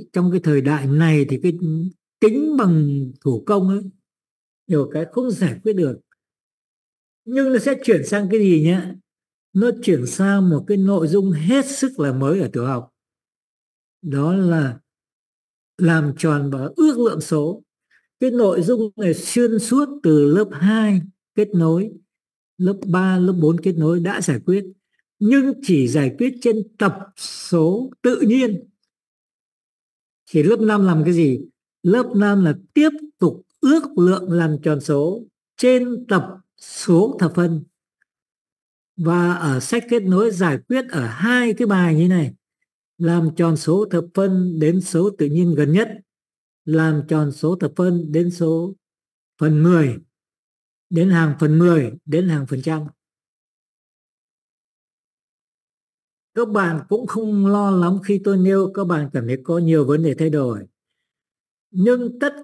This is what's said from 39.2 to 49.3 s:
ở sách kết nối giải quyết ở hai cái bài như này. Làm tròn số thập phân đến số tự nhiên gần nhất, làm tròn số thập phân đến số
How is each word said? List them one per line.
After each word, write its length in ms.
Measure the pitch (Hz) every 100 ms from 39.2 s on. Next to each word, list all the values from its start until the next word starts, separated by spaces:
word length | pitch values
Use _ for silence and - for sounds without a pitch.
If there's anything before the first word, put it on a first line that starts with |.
| 175
ở 260 | 170 160 127
sách 240 | - 233 233
kết 100 | 233
nối 320 | 190 185 226
giải 280 | 180 180 131 -
quyết 180 | 254 254
ở 180 | 165 117
hai 460 | 117 214 247 240
cái 140 | 233 233
bài 280 | 190 175 156
như 120 | 180
này. 260 | 180 143 - _ _ _ _ _ -
Làm 320 | 170 170 160 160
tròn 220 | 165 151
số 280 | - 185 208
thập 140 | 170 170
phân 460 | - 190 190 180 160
đến 220 | 151 185
số 280 | 185 165 202 196
tự 80 | 147
nhiên 300 | 156 175 147
gần 160 | 147
nhất, 180 | 175 233 - _ _ _ _ _ _ -
làm 360 | 156 160 151 151
tròn 240 | 156 147
số 240 | 139 160 180
thập 180 | 143 -
phân 360 | 180 175 160
đến 200 | 156 175
số 440 | 175 165 165 180 196 _ _ _ _ _